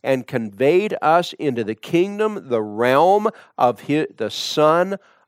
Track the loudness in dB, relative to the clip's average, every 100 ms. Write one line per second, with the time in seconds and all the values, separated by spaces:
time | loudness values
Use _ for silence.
0 | -4 -2 -2 -6 -6 0 2 2 0 0
1 | 2 2 0 -4 -4 -4 -4 -6 -2 0
2 | 0 -2 -4 -4 -4 -4 -4 -2 2 4
3 | 4 4 0 -6 -12 -2 0 0 -2 -2
4 | -2 -6 -8 -8 -6 2 2 4 0 -4
5 | _ _